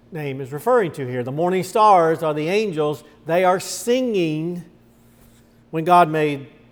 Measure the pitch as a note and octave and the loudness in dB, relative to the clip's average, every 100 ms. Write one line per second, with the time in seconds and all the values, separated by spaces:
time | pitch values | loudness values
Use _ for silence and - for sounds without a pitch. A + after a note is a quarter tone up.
0 | _ D#3+ D3 C3+ B2+ C#3+ A#3 B3 F3 - | _ -10 -10 -10 -10 -6 0 2 0 -4
1 | B2+ B2+ B2 C#3+ F3+ F#3 F3+ A3+ G#3+ F#3 | -6 -6 -4 -2 0 -2 -2 4 6 6
2 | D#3+ D#3+ D#3+ D3+ D#3 G3+ G#3+ D#3 D3+ D3 | 4 0 -2 -4 -2 -2 -2 -2 -4 -4
3 | - _ D#3 E3+ F#3 F#3 - - A#3+ B3+ | -12 _ -2 2 2 0 -4 -8 -2 -2
4 | B3 G3+ D#3+ D3+ E3+ F3+ - _ _ _ | 0 -2 -2 -2 -6 -8 -14 _ _ _
5 | _ _ _ _ _ _ - D#3+ D#3+ F3 | _ _ _ _ _ _ -10 -4 4 6
6 | D#3+ D#3 D3+ C#3 B2 _ _ | 6 2 -2 -2 -10 _ _